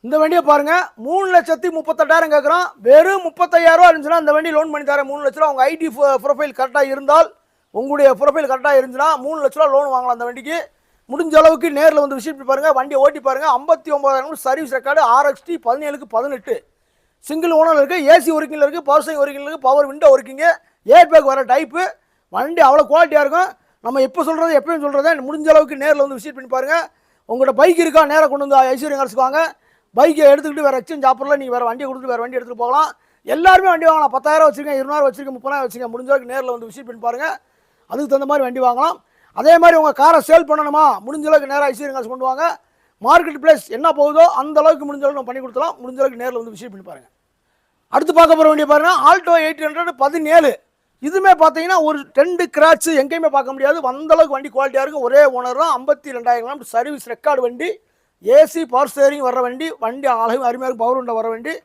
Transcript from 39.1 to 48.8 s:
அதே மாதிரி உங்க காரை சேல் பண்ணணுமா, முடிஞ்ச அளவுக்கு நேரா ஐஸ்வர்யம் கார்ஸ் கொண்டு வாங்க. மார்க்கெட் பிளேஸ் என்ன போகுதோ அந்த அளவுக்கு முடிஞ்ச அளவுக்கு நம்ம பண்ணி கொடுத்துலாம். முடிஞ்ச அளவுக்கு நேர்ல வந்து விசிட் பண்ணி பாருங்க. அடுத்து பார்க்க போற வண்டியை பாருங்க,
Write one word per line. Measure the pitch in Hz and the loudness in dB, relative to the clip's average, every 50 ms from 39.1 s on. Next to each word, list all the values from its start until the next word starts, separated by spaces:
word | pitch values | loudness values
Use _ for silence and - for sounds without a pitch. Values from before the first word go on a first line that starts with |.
| _ _ _ _ _ - | _ _ _ _ _ -2
அதே | 240 302 339 339 | 4 4 4 6
மாதிரி | 339 339 330 320 | 6 6 6 6
உங்க | 311 302 - - | 2 0 0 2
காரை | 269 320 330 - - - | 4 4 4 4 4 4
சேல் | 311 339 330 277 | 4 4 4 2
பண்ணணுமா, | 302 302 302 294 285 302 311 285 233 185 202 | -2 -2 -2 -2 0 2 2 2 0 -2 -8
முடிஞ்ச | 233 285 320 294 302 | -10 -10 -8 -2 2
அளவுக்கு | 311 302 277 269 277 | 2 2 2 0 -4
நேரா | 285 285 277 | -2 -2 -2
ஐஸ்வர்யம் | 262 208 294 285 269 269 | -4 -6 -10 -10 -10 -10
கார்ஸ் | 240 220 254 | -10 -10 -10
கொண்டு | 254 254 262 | -6 -6 -6
வாங்க. | 262 269 320 339 - - _ _ _ _ _ _ _ _ - | -4 -2 -4 -4 -4 -6 _ _ _ _ _ _ _ _ 0
மார்க்கெட் | 240 302 349 339 339 302 294 254 | 4 4 4 4 2 -8 -2 2
பிளேஸ் | 320 311 269 - - 214 240 | 2 2 2 0 -10 -12 -2
என்ன | 294 330 302 285 | -2 -2 0 2
போகுதோ | 285 294 294 311 330 349 - - | 0 2 4 4 4 4 4 -2
அந்த | 269 302 311 302 302 | -6 -2 0 2 4
அளவுக்கு | 320 320 277 294 285 | 4 2 2 -2 -12
முடிஞ்ச | 285 277 285 | -10 -4 -4
அளவுக்கு | 277 285 277 | -4 -4 -4
நம்ம | 262 226 | -10 -10
பண்ணி | 247 269 254 | -12 -12 -14
கொடுத்துலாம். | 247 214 254 294 339 - _ 240 | -12 -8 -6 -6 -6 -6 _ -16
முடிஞ்ச | 247 254 254 | -18 -6 -2
அளவுக்கு | 277 269 254 233 240 | -2 -2 -2 -6 -10
நேர்ல | 254 254 240 | -8 -8 -8
வந்து | 233 233 214 | -10 -12 -16
விசிட் | 170 220 247 190 | -18 -20 -20 -20
பண்ணி | 190 190 180 | -20 -20 -20
பாருங்க. | 170 - _ _ _ _ _ _ _ _ _ _ _ _ _ _ _ _ _ _ - | -20 -20 _ _ _ _ _ _ _ _ _ _ _ _ _ _ _ _ _ _ -4
அடுத்து | 277 320 311 330 320 | -4 -2 0 4 4
பார்க்க | 330 311 330 320 | 6 4 6 4
போற | 311 311 | 4 0
வண்டியை | 311 302 302 285 294 | 2 -2 2 2 2
பாருங்க, | 294 | 2